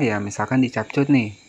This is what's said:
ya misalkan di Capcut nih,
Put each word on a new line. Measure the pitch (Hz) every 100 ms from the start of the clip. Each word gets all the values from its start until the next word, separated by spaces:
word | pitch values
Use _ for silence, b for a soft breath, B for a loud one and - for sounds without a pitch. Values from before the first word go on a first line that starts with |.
ya | 127 104
misalkan | 101 - - 131 123
di |
Capcut | - 107 - 139
nih, | 139 107 101